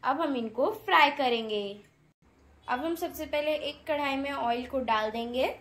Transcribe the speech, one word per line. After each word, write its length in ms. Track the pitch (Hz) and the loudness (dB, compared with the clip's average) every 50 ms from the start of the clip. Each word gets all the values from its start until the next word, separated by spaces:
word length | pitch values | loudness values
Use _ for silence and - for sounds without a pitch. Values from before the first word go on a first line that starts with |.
| - | 0
अब 160 | 240 269 302 | 0 0 2
हम 160 | 330 302 277 | 0 0 0
इनको 340 | 247 226 220 214 240 269 359 440 - - | -2 -2 -4 -2 0 0 0 0 -2 -2
fry 260 | - 370 330 302 285 285 | 4 6 8 8 6 6
करेंगे। 500 | 277 277 254 240 226 226 220 214 208 202 202 202 208 208 - _ _ _ _ _ _ _ - _ _ - - - - _ - | 2 2 2 2 0 -2 -2 -2 -2 -4 -4 -8 -12 -16 -20 _ _ _ _ _ _ _ -20 _ _ -20 -20 -20 -20 _ -4
अब 160 | 247 254 285 | -4 -2 -2
हम 100 | 330 339 | -2 -2
सबसे 300 | 330 349 320 269 - 311 | -2 -4 -6 -4 -6 -8
पहले 280 | 294 302 294 294 302 311 294 | -4 -2 -2 0 0 -2 -2
एक 220 | - 277 294 - - - | -2 -6 -8 -8 -4 -2
कढ़ाई 280 | 311 294 294 277 269 | -2 0 0 0 0
में 140 | 269 277 277 | -2 -2 -2
ऑयल 360 | 285 277 - 233 233 240 247 | -2 -2 0 0 0 -2 -2
को 140 | 247 - 269 254 | -4 -2 -2 0
डाल 260 | - 226 214 214 220 | 2 2 2 2 0
देंगे। 360 | 214 233 233 233 240 254 269 359 - - | -2 -4 -6 -4 0 0 0 0 -2 -4